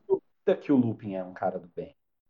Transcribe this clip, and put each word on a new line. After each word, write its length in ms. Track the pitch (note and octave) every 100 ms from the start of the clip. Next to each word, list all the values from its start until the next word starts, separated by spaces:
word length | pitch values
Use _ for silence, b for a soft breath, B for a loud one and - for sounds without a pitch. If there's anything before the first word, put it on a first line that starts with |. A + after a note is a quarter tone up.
| -
duvida 540 | F#4+ - _ - F#3
que 100 | -
o 40 | C#3
Lupin 360 | A#2 G#2+ G#2+ F#2+
é 80 |
um 100 | F#2
cara 240 | F#2 F#2+ F#2
do 100 | F2 -
bem. 200 | - _ _ _ _